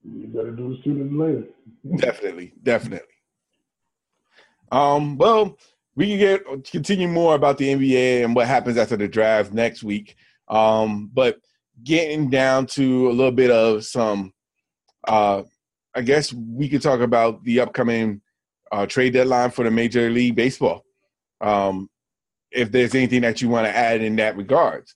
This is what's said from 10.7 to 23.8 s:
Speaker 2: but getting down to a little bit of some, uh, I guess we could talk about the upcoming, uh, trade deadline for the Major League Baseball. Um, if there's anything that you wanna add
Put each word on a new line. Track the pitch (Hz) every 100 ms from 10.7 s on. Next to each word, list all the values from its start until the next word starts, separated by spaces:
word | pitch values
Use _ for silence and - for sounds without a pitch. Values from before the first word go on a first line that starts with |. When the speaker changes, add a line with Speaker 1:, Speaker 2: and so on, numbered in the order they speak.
| 110 110 104 104
Speaker 2:
but | 127 123 110 _ _ _ _
getting | 120 160 160 156 143
down | 131 135 131 131
to | - 135 127 127
a |
little | 120 135
bit | 127 127
of | 117 113 107 110
some, | 127 110 101 95 _ _ _ _ _ _ _ -
uh, | 214 208 202 - _ _ _ _
I | -
guess | 120 143 147
we | 123 113 117 143
could | 139
talk | 151 127
about | 120 120 113 107
the | 120 120
upcoming, | 117 - 120 117 110 101 _ _ _ _ _
uh, | 104 101
trade | - 127
deadline | 127 127 127 123
for | 127
the | 113
Major | 113 117 120 117
League | 117 123 117
Baseball. | 123 131 123 85 _ _ _ _ _ _
Um, | 107 101 98 95 98 _ _ _ _ _ _
if | 127 117
there's | 123 120 131
anything | 123 123
that | 120 110
you | 123
wanna | 117 110
add | 101